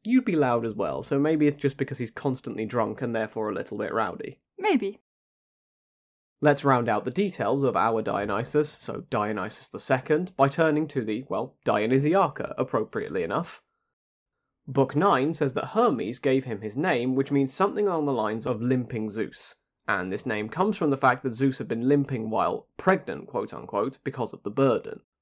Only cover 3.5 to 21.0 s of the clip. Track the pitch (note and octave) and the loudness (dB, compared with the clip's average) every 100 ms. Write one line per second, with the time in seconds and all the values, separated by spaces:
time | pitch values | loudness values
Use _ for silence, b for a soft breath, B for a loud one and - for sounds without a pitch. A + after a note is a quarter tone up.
3.5 | G#2 - G#2 G#2+ A2 G#2+ F2 - - _ | -4 -6 -6 -2 -2 -2 -4 -12 -14 _
4.5 | - G4 D4+ G3 G#3+ _ _ _ _ _ | -4 2 2 0 -8 _ _ _ _ _
5.5 | _ _ _ _ _ _ _ _ - D3 | _ _ _ _ _ _ _ _ 0 2
6.5 | C#3+ C#3+ B2+ A#2 G#2+ - B2+ G3+ - G#2+ | 4 4 4 4 0 -2 -2 -2 0 0
7.5 | C3+ G2+ F2+ G#2 A2+ - G2+ G#2 G2+ B2+ | 2 2 2 2 2 0 -2 -2 -2 0
8.5 | D3 D3 - - A2 - A2+ G#2 G#2+ F#2+ | 0 0 -4 -10 -10 -4 -2 -2 -2 -6
9.5 | - - - - C3 - D#3 F3+ - C#3 | -8 -14 -10 -2 0 2 0 0 2 2
10.5 | D3 D#3+ D3+ D#3 C#3 A2 G#2+ - F#2+ C3 | 4 2 4 0 -2 -2 -4 -4 -4 -6
11.5 | _ - G#2+ A2 C3 D3 F#3 E3+ - - | _ 0 2 4 4 4 4 2 0 -8
12.5 | - B2+ A#2+ A2 A2 - F#2 E2+ G#2+ F3 | -4 -2 0 -2 -6 -4 -4 -2 -2 -4
13.5 | - _ _ _ _ _ _ _ _ _ | -10 _ _ _ _ _ _ _ _ _
14.5 | _ - C3+ C3+ C#3+ G3 C#3+ C#3 D#3+ C#3+ | _ -6 0 2 2 2 4 2 0 -2
15.5 | A#2+ - G#3 A#3+ C3 G2+ B2 C#3+ C3 C3 | -2 -4 2 2 2 -4 -4 0 2 0
16.5 | G#2+ A2 A2+ F3 C3+ B2+ C3 C3+ C#3 C3+ | -6 -6 -4 0 0 0 0 2 2 0
17.5 | - G3 - G#3 E3+ D3 B2+ G#2+ A2 A2+ | 2 0 2 0 0 0 0 0 -2 -4
18.5 | A2+ A#2+ B2+ A#2 A2+ A2 G#2 G2 - - | -2 0 0 0 -4 -6 -4 -6 -8 -20
19.5 | - _ _ - G2+ F#2 G2+ - G#2+ A2 | -20 _ _ -4 -4 -2 -4 -4 -4 -4
20.5 | D#3 G3 G#3+ D#3 C3+ | -2 -2 0 0 4